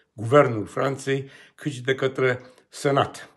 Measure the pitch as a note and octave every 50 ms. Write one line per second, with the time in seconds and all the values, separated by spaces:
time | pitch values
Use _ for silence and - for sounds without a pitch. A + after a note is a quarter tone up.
0 | _ _ _ - G#2+ A2+ B2+ D3 C#3 B2 A#2 G#2+ G2 F#2+ - C3+ C3 C#3 C3+ C3
1 | - C3+ C3+ C#3 C3+ C3+ - - - - _ - - D3+ B2+ B2 B2 C3 C3+ C3
2 | C#3 C3+ C3+ - C3 B2+ B2 A#2+ - - - - _ _ - - - C#3+ C#3 C#3
3 | - - - - - - _